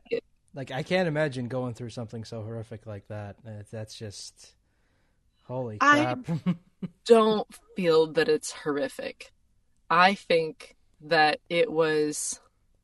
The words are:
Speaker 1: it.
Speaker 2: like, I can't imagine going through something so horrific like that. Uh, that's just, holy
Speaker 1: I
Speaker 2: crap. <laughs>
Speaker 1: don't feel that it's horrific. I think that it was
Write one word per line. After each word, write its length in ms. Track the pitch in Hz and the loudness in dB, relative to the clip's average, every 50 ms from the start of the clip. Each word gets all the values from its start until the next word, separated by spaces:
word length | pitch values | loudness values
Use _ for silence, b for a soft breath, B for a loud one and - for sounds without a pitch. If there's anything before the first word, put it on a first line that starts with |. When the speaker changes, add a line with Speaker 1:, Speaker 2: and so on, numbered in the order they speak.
| _ - | _ -6
Speaker 1:
it. 140 | - - - _ _ _ _ _ _ | -6 -6 -6 _ _ _ _ _ _
Speaker 2:
like, 160 | 143 131 - | -12 -12 -8
I 120 | 131 131 - | -6 -6 -4
can't 260 | - 180 185 185 170 | 0 0 0 2 0
imagine 400 | 151 151 156 151 127 131 123 117 | 0 0 -2 -2 -2 -6 -6 -4
going 260 | 123 131 127 127 117 | -4 -4 -4 -4 -6
through 160 | - 127 117 | -8 -12 -12
something 340 | - - 120 104 - 117 107 | -10 -12 -12 -10 -10 -12 -12
so 180 | - - 117 104 | -10 -12 -12 -10
horrific 440 | 107 113 113 107 - 117 107 - | -10 -10 -10 -10 -10 -14 -16 -14
like 220 | 113 104 101 - _ | -14 -14 -14 -12 _
that. 280 | 107 104 104 101 98 _ _ | -12 -12 -12 -12 -14 _ _
Uh, 160 | 117 107 104 101 _ | -16 -16 -16 -16 _
that's 240 | - 113 110 107 - | -12 -12 -12 -12 -12
just, 600 | - 117 107 98 - - - _ _ - - _ _ _ _ _ _ _ _ _ _ _ _ _ _ _ _ _ _ _ | -14 -12 -12 -12 -14 -16 -18 _ _ -20 -20 _ _ _ _ _ _ _ _ _ _ _ _ _ _ _ _ _ _ _
holy 340 | _ 123 131 127 117 107 104 | _ -8 -8 -6 -8 -4 0
Speaker 1:
I 360 | - 277 294 294 302 - - | 4 4 6 4 4 0 -2
Speaker 2:
crap. 400 | 254 247 - 170 151 - 180 170 - _ | -4 -4 -6 -6 -4 -2 -2 -4 -4 _
<laughs> 380 | _ _ _ - 175 - _ _ | _ _ _ -14 -14 -14 _ _
Speaker 1:
don't 420 | - 233 226 220 220 214 208 - - - - _ _ - | 6 6 8 8 4 2 0 -2 -6 -10 -20 _ _ -8
feel 320 | - 185 165 160 160 160 156 151 | -2 2 4 6 6 4 4 2
that 160 | 160 156 156 | 0 2 2
it's 240 | 151 151 - - - | 2 0 0 -6 -12
horrific. 800 | - - 156 143 143 139 135 - - - - - _ - - _ _ _ _ _ _ _ _ _ _ _ _ | -8 -4 -4 -2 -2 -2 -4 -6 -8 -10 -10 -12 _ -20 -20 _ _ _ _ _ _ _ _ _ _ _ _
I 240 | 180 170 180 190 202 | 4 6 6 6 4
think 640 | - - _ 175 165 160 156 - _ - - _ _ _ _ _ _ | 2 -2 _ 0 2 2 -2 -6 _ -18 -20 _ _ _ _ _ _
that 400 | 151 151 165 160 156 151 151 - _ _ | -4 0 4 4 6 4 4 0 _ _
it 240 | 170 170 165 156 - | 2 2 2 2 2
was 680 | 156 165 156 156 151 151 151 147 - - - - - _ _ _ _ _ _ _ _ | 0 2 2 2 2 0 0 -2 -4 -6 -8 -8 -10 _ _ _ _ _ _ _ _